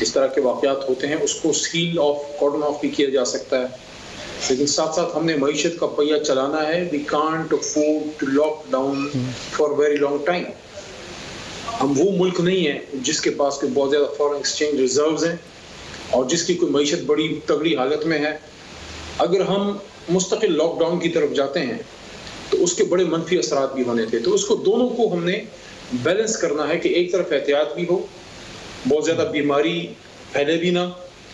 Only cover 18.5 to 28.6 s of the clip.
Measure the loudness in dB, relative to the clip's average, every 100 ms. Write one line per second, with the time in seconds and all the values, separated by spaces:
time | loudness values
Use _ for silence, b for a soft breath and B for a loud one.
18.5 | -20 -18 -16 -16 -14 -8 -2 2 2 2
19.5 | 0 0 -4 -10 -10 0 0 2 0 2
20.5 | 2 2 2 0 2 0 2 2 0 0
21.5 | 0 -2 -6 -10 -18 -18 -16 -16 -14 -2
22.5 | 0 2 2 2 2 2 0 0 0 2
23.5 | 0 0 -2 0 0 0 0 2 2 2
24.5 | 2 2 4 2 2 0 0 -2 -2 -6
25.5 | -16 B B -8 -2 2 2 0 0 -2
26.5 | 0 0 0 2 2 2 0 0 0 2
27.5 | 2 0 -2 -2 -2 -2 -12 -18 -18 -16
28.5 | -16